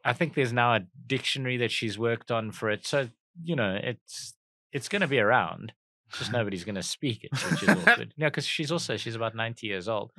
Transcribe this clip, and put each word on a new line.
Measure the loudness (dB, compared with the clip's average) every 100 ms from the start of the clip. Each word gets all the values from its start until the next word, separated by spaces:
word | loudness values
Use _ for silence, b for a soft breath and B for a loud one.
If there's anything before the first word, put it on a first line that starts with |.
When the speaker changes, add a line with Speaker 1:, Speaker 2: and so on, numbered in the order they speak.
| 0
Speaker 1:
I |
think | 2 2
there's | 2 2
now | 4 6 4
a | 0 -10 -2
dictionary | -2 0 -2 -2 0
that | 0
she's | 0 -2 0
worked | 0 0 -2
on | -2 -2
for | -4 -2
it. | -2 0
So, | 0 0 -6 _ -12
you | -4 0
know, | 2 0
it's, | -4 -6 -10 -14 -14 -16 _ _ _
it's | -8 -2
gonna | 0 2
be | 4
around. | 6 4 2 -4 -12 -16 _ _ _
It's | -8
just | -4
Speaker 2:
<laughs> |
Speaker 1:
nobody's | -2 -2 -4
gonna | -6 -6
speak | -6 -4 -4 -4
it, | -6
which | -4 -2 0
is | 4
awkward. | 6 6 4 0 -2
Yeah, | -2
'cause | 0 -4
she's | -4 -2
also, | -2 -2 -4
she's | -4 -4
about | -4
ninety | -2 -4 -4 -6
years | -4 -2
old. | -4 -4